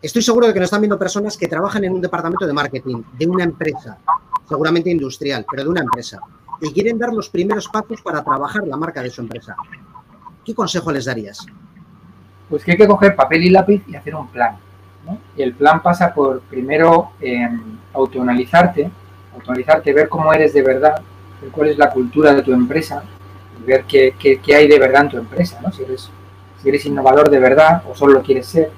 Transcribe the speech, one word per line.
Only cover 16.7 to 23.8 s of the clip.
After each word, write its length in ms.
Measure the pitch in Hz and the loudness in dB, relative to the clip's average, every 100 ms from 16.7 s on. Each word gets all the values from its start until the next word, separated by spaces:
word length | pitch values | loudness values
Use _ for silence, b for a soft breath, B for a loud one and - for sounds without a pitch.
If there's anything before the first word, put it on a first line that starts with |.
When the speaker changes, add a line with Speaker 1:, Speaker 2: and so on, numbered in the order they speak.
| 151 165 165 165 - | 2 4 4 0 -10
Speaker 2:
em, 580 | 127 123 120 117 110 - - | -6 -4 -4 -6 -10 -20 -12
autoanalizarte, 960 | 135 131 131 123 123 127 170 180 160 165 - - - - - | -4 -4 -2 -2 -2 2 4 4 0 -6 -8 -20 -20 -20 -20
autoanalizarte, 560 | - 127 127 156 151 | -8 -6 0 2 2
ver 140 | 143 151 | 2 2
cómo 240 | 156 156 | 0 0
eres 220 | 156 151 | 4 4
de 80 | 143 | 4
verdad, 400 | 131 131 151 - - - - - | 2 2 2 0 -10 -20 -20 -20
ver 100 | 135 | -14
cuál 180 | - 151 | -2 -2
es 80 | 147 | 2
la 120 | 143 | 2
cultura 440 | 135 123 143 151 | 2 -2 2 4
de 80 | 139 | 4
tu 120 | 131 | 2
empresa, 500 | 127 123 147 156 143 - - - - - - | 0 0 -2 -4 -10 -12 -20 -20 -20 -20 -14
y 40 | 113 | 0
ver 180 | 131 | 0